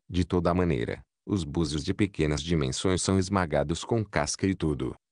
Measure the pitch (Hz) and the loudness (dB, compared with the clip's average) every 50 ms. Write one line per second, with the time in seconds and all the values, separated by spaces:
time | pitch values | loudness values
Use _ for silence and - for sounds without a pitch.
0 | - - 92 90 87 - 92 90 85 87 87 90 90 87 73 58 58 - - - | -10 -4 -2 0 0 2 2 2 4 4 4 4 2 2 2 0 -2 -4 -6 -8
1 | - _ _ _ - - 104 95 78 71 69 85 82 71 76 76 69 87 95 - | -12 _ _ _ -4 -2 -2 -2 -2 -2 0 0 0 0 0 -2 -2 -2 0 0
2 | 104 95 - - 78 76 76 73 76 85 87 80 69 65 67 - - 95 92 82 | 0 0 0 0 0 0 0 -2 -2 0 0 0 0 0 -2 -2 0 0 0 0
3 | - - 95 95 92 92 101 95 90 76 76 71 73 73 82 - - - 117 117 | 2 2 2 2 2 2 0 0 0 2 0 0 0 0 -2 -4 -2 -2 -2 -2
4 | 104 - - 78 73 73 - - - 95 92 - 82 78 73 64 65 62 - - | -2 -2 -2 -2 -2 -2 -2 -2 0 0 0 0 0 -2 0 -2 -4 -6 -8 -10
5 | _ _ | _ _